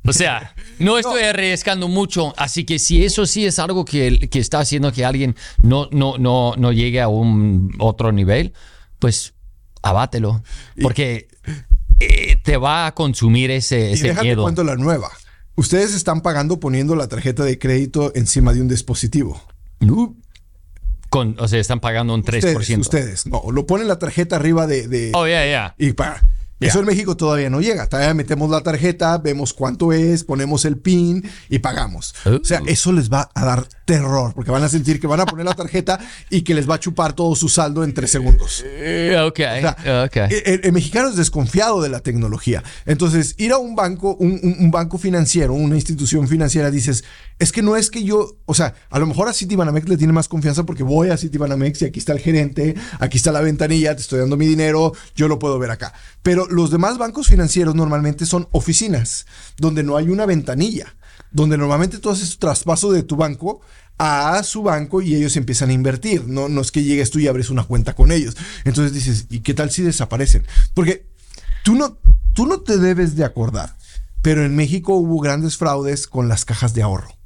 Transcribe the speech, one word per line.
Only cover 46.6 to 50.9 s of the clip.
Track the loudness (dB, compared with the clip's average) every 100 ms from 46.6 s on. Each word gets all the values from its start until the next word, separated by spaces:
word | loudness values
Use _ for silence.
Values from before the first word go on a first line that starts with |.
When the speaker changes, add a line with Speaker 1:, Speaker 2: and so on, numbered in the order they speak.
| 0
Speaker 2:
dices, | 0 -2 -4 -6 -20 -20 -2
"Es | -2
que | 2
no | 0 2
es | -2
que | -4 0
yo", | 0 0 -8 -2
o | 0
sea, | 0 -4 -6
a | -2
lo | -2
mejor | 0 -2
a |
Citibanamex | -4 -4 -2 0 -2 0
le | 0
tiene | 4
más | 2 0
confianza | -2 -2 -2 -4
porque | -4
voy | 0